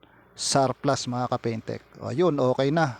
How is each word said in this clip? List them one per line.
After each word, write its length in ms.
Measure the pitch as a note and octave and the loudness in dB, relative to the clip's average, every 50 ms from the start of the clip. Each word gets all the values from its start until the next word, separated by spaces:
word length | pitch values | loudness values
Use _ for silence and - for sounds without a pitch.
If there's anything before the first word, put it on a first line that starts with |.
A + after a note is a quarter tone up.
| - - _ - - _ _ - | -20 -20 _ -20 -20 _ _ -8
surplus, 640 | - - - C#3 C3+ B2 B2+ - - C#3+ C3+ - - | -4 0 2 2 2 2 0 -2 -2 -2 -2 -2 -2
mga 220 | B2+ B2 B2 B2+ A#2 B2+ | -4 -4 -4 -2 -2 -2
kapaintek. 460 | B2 - A#2 A#2 A2+ - - A2 G#2+ - _ - - | -2 -4 -4 -6 -6 -8 -10 -10 -12 -12 _ -18 -12
O, 80 | - G#2+ | -10 -6
ayun, 240 | A2+ C#3 F3+ F3 D3 | -2 2 2 2 2
okay 400 | C#3 C3 B2+ B2+ - C3+ C#3 D3+ | 2 2 2 2 2 2 2 2
na. 240 | E3+ D#3+ C3+ A2+ - | 2 2 0 -2 -6